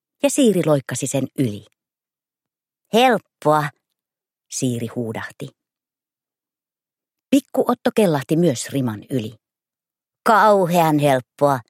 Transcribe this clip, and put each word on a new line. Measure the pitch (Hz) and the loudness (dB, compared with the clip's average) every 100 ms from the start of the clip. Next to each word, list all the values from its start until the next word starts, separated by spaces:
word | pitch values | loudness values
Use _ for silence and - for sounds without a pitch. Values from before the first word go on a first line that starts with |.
| _ _ | _ _
ja | 277 | -2
Siiri | - 247 185 156 | 2 2 2 0
loikkasi | 147 - 123 135 | 0 -2 -8 -6
sen | 139 127 - | -6 -6 -4
yli. | 127 101 - _ _ _ _ _ _ _ _ _ _ _ _ | -4 -6 -16 _ _ _ _ _ _ _ _ _ _ _ _
"Helppoa", | 214 254 214 - _ 151 151 147 - _ _ _ _ _ _ _ | 2 2 2 -4 _ 0 0 -2 -10 _ _ _ _ _ _ _
Siiri | - 131 117 117 | -8 -6 -6 -8
huudahti. | - 113 110 - - 139 _ _ _ _ _ _ _ _ _ _ _ _ _ _ _ _ _ - | -8 -10 -10 -14 -16 -18 _ _ _ _ _ _ _ _ _ _ _ _ _ _ _ _ _ -2
Pikku | 277 - - 240 | -2 0 -4 -2
Otto | 247 - - | -2 -2 2
kellahti | 202 147 - 160 | 2 0 -2 0
myös | 175 120 - | 0 0 -4
riman | 139 123 104 - | -4 -4 -6 -6
yli. | 131 110 120 _ _ _ _ _ _ _ _ | -6 -6 -14 _ _ _ _ _ _ _ _
"Kauhean | - 214 214 202 175 175 160 151 | 2 4 4 4 2 2 2 2
helppoa", | 143 131 - - 143 131 | 2 0 -2 -2 0 0